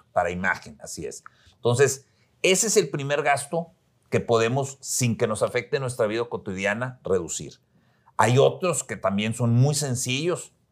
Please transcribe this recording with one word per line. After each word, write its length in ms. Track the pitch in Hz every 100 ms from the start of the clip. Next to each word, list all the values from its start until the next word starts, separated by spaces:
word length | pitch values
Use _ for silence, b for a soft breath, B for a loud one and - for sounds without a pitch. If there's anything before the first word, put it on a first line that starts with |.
| _
para 180 | - 87
imagen, 460 | 90 92 87 - 73
así 240 | - - -
es. 160 | - b b b _
Entonces, 500 | 117 120 135 - - _ _ _
ese 240 | 170 185 226
es 100 | 214
el 120 | 165
primer 340 | 147 139 143
gasto 480 | 147 139 - 165 170 _ _ _ _
que 100 | 117
podemos, 600 | - 113 113 131 131 -
sin 360 | - - 123 110
que 80 | 117
nos 160 | 107
afecte 360 | 120 123 120 143
nuestra 280 | 131 123 110
vida 160 | 113 120
cotidiana, 760 | 110 - 95 98 104 127 123
reducir. 560 | - 92 80 - 76 - _ _ _ _ _ -
Hay 220 | 110 127
otros 440 | 135 135 180 151
que 120 | - 104
también 400 | - 98 107 110
son 160 | 117
muy 220 | 117 135 147
sencillos. 760 | 147 117 - 131 165 170 - _ _